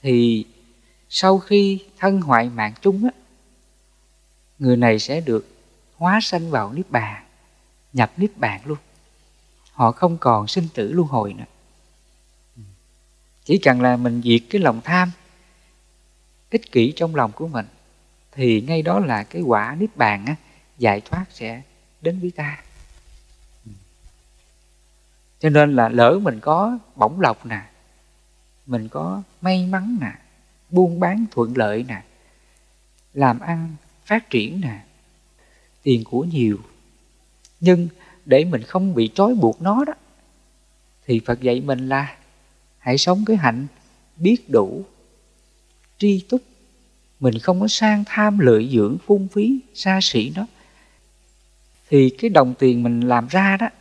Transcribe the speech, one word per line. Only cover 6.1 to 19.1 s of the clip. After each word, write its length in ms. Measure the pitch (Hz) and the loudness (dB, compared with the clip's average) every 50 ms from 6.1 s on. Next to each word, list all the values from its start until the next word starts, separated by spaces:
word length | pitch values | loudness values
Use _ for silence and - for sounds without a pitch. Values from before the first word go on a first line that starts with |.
| 196 220 | 0 0
sanh 280 | 214 - - 175 165 165 | 0 -2 -4 -6 -4 -4
vào 220 | 151 123 104 101 | -4 -4 -4 -4
Niết 180 | 120 160 185 _ | -8 -10 -10 _
Bàn, 340 | - 120 107 104 104 - - _ _ _ _ _ _ _ _ _ _ _ _ _ | -4 -4 -4 -6 -12 -16 -20 _ _ _ _ _ _ _ _ _ _ _ _ _
nhập 200 | - 127 117 - - | 0 0 0 0 0
Niết 200 | 165 190 208 - | -4 -4 -4 -4
Bàn 240 | - - 110 101 101 107 | -4 -6 -6 -6 -8 -10
luôn. 140 | 139 151 143 _ _ _ _ _ _ _ _ _ _ _ _ _ _ _ _ _ _ | -12 -12 -12 _ _ _ _ _ _ _ _ _ _ _ _ _ _ _ _ _ _
Họ 200 | _ - 123 113 | _ 0 0 0
không 260 | 117 - - 175 170 160 | 2 2 -2 -2 -2 0
còn 300 | - 127 117 107 104 107 | 0 0 2 2 0 -4
sinh 200 | - 196 170 160 - | -4 -6 -6 -6 -6
tử 180 | - 107 104 | -6 -6 -2
luân 160 | 143 180 175 147 | -2 -2 -2 0
hồi 240 | 135 120 104 101 98 | -2 -4 -4 -4 -8
nữa. 100 | - - _ _ _ _ _ _ _ _ _ _ _ _ _ _ _ _ _ _ _ _ _ _ 120 107 98 98 _ _ _ _ _ _ _ _ _ _ _ _ _ _ | -12 -18 _ _ _ _ _ _ _ _ _ _ _ _ _ _ _ _ _ _ _ _ _ _ -20 -20 -20 -20 _ _ _ _ _ _ _ _ _ _ _ _ _ _
Chỉ 140 | - 170 196 | -2 -2 2
cần 220 | - 143 127 123 | 2 2 2 4
là 160 | 123 127 123 | 2 2 2
mình 260 | 120 123 123 117 120 | 2 -2 -2 -2 -2
diệt 200 | 117 120 117 117 - - | 0 2 2 2 2 -2
cái 100 | - - | -4 0
lòng 200 | 185 139 113 113 - | 0 0 -2 -2 -4
tham, 260 | - 170 180 180 180 175 _ _ _ _ _ _ _ _ _ _ _ _ _ _ _ _ _ _ _ _ _ _ _ _ _ _ _ | -2 0 0 0 0 -2 _ _ _ _ _ _ _ _ _ _ _ _ _ _ _ _ _ _ _ _ _ _ _ _ _ _ _
ích 220 | - 226 - - | -4 -4 -4 0
kỷ 200 | - 127 117 131 151 | 2 2 2 2 0
trong 180 | - 165 165 160 | -2 -6 -4 -2
lòng 180 | 147 123 107 | -2 -2 -2
của 160 | 107 - 156 165 | -4 -8 -10 -8
mình, 180 | 147 120 101 - _ _ _ _ _ _ _ _ _ _ _ _ | -8 -8 -10 -10 _ _ _ _ _ _ _ _ _ _ _ _
thì 280 | _ 139 131 123 113 107 | _ -2 0 2 2 0
ngay 220 | 113 139 165 165 | 0 -2 -4 -2
đó 160 | 156 170 - - | -2 0 -2 -2
là 240 | 202 147 | 0 -2